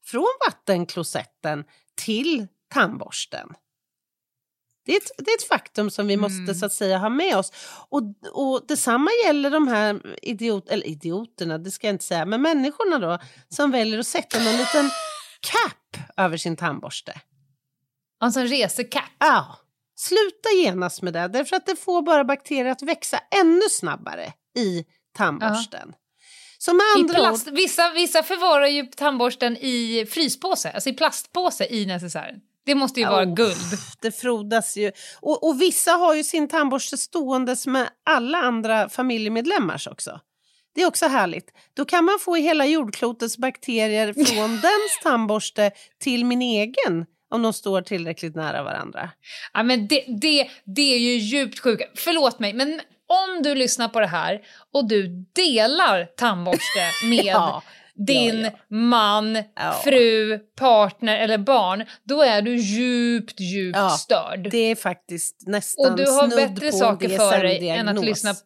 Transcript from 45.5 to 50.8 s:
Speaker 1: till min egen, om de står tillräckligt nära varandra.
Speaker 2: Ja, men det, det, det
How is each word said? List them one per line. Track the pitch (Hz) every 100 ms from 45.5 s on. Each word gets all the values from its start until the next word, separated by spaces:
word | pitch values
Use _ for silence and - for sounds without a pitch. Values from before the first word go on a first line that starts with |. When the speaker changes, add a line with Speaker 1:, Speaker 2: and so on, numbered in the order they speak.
| - 208 202 - _
Speaker 1:
till | - 247 240
min | 247
egen, | 247 214 214 262 480 165 165 _ _
om | 226
de | 226
står | 208 202 190
tillräckligt | 185 190 165 165 165 156
nära | 156 143
varandra. | 139 - - - 170 - - - -
Speaker 2:
Ja, | -
men | 233 254 208
det, | 294 262 214
det, | 311 294 262 - -
det | 190